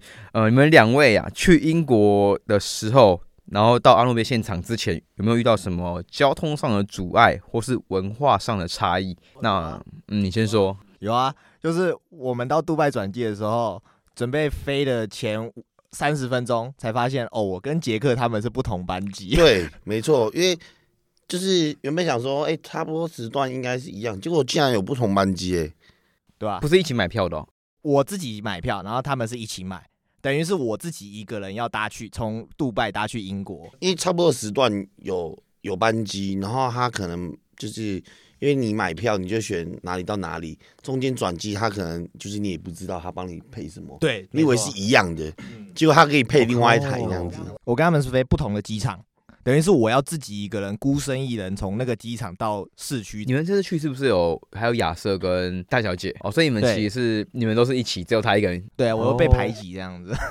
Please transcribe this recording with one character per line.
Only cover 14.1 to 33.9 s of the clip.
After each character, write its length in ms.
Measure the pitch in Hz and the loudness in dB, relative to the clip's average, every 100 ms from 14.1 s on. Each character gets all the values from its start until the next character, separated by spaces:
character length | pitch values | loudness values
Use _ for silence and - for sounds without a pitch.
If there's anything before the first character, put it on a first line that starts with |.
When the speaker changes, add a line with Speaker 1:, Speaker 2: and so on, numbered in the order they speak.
| - | -8
Speaker 2:
准 160 | 120 | -4
备 180 | 147 151 | -2 -2
飞 360 | - 143 139 139 | -4 -4 -2 0
的 200 | 120 107 | 0 -4
前 460 | - 113 107 113 - - _ _ | -6 -4 -4 -8 -14 -20 _ _
三 240 | - 147 151 | -4 -2 -2
十 140 | 123 | -2
分 160 | 127 123 | -2 0
钟 280 | 120 120 - | -2 -4 -8
才 160 | 117 | -6
发 160 | 117 123 | -2 -2
现， 180 | 135 117 | -2 -4
哦， 120 | 113 | -4
我 160 | 101 92 | -4 -4
跟 220 | 135 160 | -4 -4
杰 180 | 131 110 | -2 0
克 160 | 135 120 | 0 2
他 140 | 117 | 0
们 120 | 110 | -2
是 80 | 113 | -4
不 140 | 127 | -4
同 220 | 123 92 90 | -4 -4 -4
班 200 | 92 101 | -6 -6
机。 240 | 98 95 156 | -10 0 6
Speaker 3:
对， 320 | 160 101 80 - | 6 6 0 -8
没 180 | - 110 | -6 -4
错， 300 | 110 139 110 | 2 2 2
因 80 | 143 | 2
为 160 | 185 170 - _ _ _ _ _ - | 0 0 -6 _ _ _ _ _ -8
就 100 | 180 | -4
是 380 | 190 185 151 - | 0 2 2 -2
原 120 | 135 | -4
本 120 | 160 170 | -2 0
想 160 | 120 | -2
说， 240 | 131 139 151 | -2 -2 -2
哎， 120 | 160 | -4
差 220 | - 165 160 | -6 -8 -6
不 80 | |
多 120 | 156 165 | -4 -6
时 220 | - 113 | -8 -6
段 260 | 135 135 | -2 -2
应 80 | 131 | -4
该 160 | 123 123 | -4 -6
是 120 | 135 | -6
一 100 | 98 | -8
样， 180 | 117 98 | -6 -6
结 80 | 160 | 0
果 120 | 165 | 0
竟 220 | 127 165 | 2 2
然 80 | 139 | 2
有 100 | 110 | 2
不 140 | 92 131 | 0 -2
同 180 | 113 | 0
班 220 | 98 98 90 | 2 2 0
机， 240 | 90 87 | -2 -2
哎。 100 | 78 - _ _ _ _ _ - | -2 -8 _ _ _ _ _ -8
Speaker 2:
对 80 | 107 | -6
啊。 120 | 92 | -4
Speaker 1:
不 60 | 147 | 2
是 100 | 185 | 2
一 20 | |
起 120 | 180 | 2
买 160 | 120 95 | -2 -2
票 180 | 113 90 | 0 -2
的 80 | 78 | -4
哦？ 100 | 73 _ _ _ | -10 _ _ _
Speaker 2:
我 200 | 151 139 | 0 0
自 160 | 139 196 | 0 -4
己 240 | 139 107 | -8 -8
买 200 | 107 90 | -8 -6
票， 200 | 123 101 | -4 -6
然 120 | 92 | -4
后 80 | 120 | -6
他 160 | 131 135 | -4 -4
们 100 | 113 | -4
是 100 | 123 | -6
一 80 | 107 | -10
起 200 | - 92 | -10 -10
买， 180 | 92 - _ _ _ | -12 -16 _ _ _
等 120 | 139 | -4
于 80 | 143 | -2
是 120 | 165 | 0
我 240 | 190 120 107 | 0 0 -4
自 120 | 170 | -6
己 220 | - 101 | -12 -14
一 140 | 104 104 | -14 -10
个 160 | 110 | -10
人 120 | 98 | -8
要 140 | 101 117 | -6 -6
搭 220 | 107 107 | -4 -6
去， 180 | - 113 | -8 -14
从 400 | - 113 110 - - | -8 -6 -6 -10 -4
杜 140 | 135 | -4
拜 180 | 104 110 | -2 -2
搭 160 | 104 107 | -2 -6
去 140 | 120 | -6
英 240 | 95 98 | -8 -8
国。 260 | 98 87 - - | -8 -12 -16 -4
Speaker 3:
因 100 | |
为 60 | 180 | -2